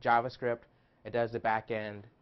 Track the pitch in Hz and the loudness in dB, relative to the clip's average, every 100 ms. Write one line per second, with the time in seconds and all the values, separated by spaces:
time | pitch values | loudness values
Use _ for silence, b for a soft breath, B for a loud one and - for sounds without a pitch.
0 | 127 120 123 - 123 117 - b b b | 4 4 2 -2 -2 -2 -6 b b b
1 | 110 117 117 117 113 110 110 113 107 104 | -4 -2 -2 0 0 0 -2 -6 -6 -10
2 | 104 _ | -16 _